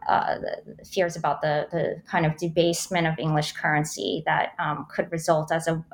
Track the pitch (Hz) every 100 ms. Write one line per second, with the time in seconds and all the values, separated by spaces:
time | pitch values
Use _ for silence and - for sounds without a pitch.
0 | - - - - - - - - - 196
1 | 175 165 160 143 156 147 - 170 - 170
2 | - 180 156 156 175 160 170 170 - 180
3 | 165 160 156 156 151 - 165 151 151 -
4 | - 160 156 156 - - 156 147 147 -
5 | - 165 160 160 156 165 165 160 -